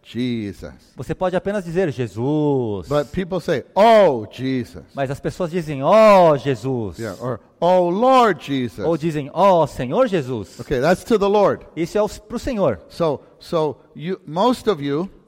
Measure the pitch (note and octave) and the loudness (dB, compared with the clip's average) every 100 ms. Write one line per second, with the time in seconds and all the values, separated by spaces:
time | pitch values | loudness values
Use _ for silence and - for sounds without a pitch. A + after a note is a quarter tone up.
0 | - A2+ B2+ A#2+ G#2 F2+ C#2+ C2 _ - | -12 -6 -4 -4 -8 -10 -16 -18 _ -18
1 | C3 D#3+ F#3 F3+ G3 G#3 E3+ E3 F#3 B2 | -10 -4 -2 -2 -4 -6 -4 -2 -2 -2
2 | A#2 G2 B2+ D3+ D3 C3+ A#2 G2+ F2+ C#3+ | -6 -4 -2 0 0 0 -2 -6 -2 -4
3 | C#3+ - F#3 F3+ - C#3+ - - A3 A3 | -2 -6 -6 -6 -2 -4 -2 4 6 8
4 | F#3 B2 G#2 - B2+ C3 A2+ E2+ - - | 6 2 -6 -8 -4 -4 -6 -12 -16 -6
5 | C3+ C#3 E3 - F3 F3+ D#3 C#3 C#3+ G#3 | -6 -6 -8 -6 -6 -4 -6 -2 4 6
6 | A3 G3 E3+ C#3+ C#3+ B2 B2 B2+ G#2 F2 | 8 8 6 4 0 -4 -2 -4 -6 -8
7 | A2+ F2 B2 A2+ _ _ E3+ F#3 F3 F#3 | -10 -8 -8 -10 _ _ 2 2 2 0
8 | B3+ C4 A#3 D#3 - C#3 A#2+ - B2 E3 | 4 4 4 0 -4 -4 -4 -4 -4 -2
9 | D#3+ D3+ C#3 D#3 G3 F3 D3 - B2 F3+ | -2 -4 -6 0 4 4 2 -2 -4 0
10 | C4 F#3 B2 A#2+ F#2+ - - C3 C#3+ F3+ | 0 -2 -4 -8 -10 -14 -6 -2 0 0
11 | - A3 G3 G#3 F#3+ A#2 - - E3+ G#3 | 0 0 2 4 2 0 -8 -8 -4 -2
12 | G#3 - - A#3 - A3+ E3 F#2+ - - | -2 -4 -12 -10 -6 -2 -2 -2 -10 -4
13 | E3 C3 - _ - E3+ D#3 A#2+ _ - | -4 -4 -10 _ -6 -4 -4 -6 _ -14
14 | D#3 F#3+ - D#3 A3+ B3+ - F3 C#3+ C#3+ | -10 -10 -8 -2 0 0 -2 -4 -4 -4
15 | F#3+ - | -6 -12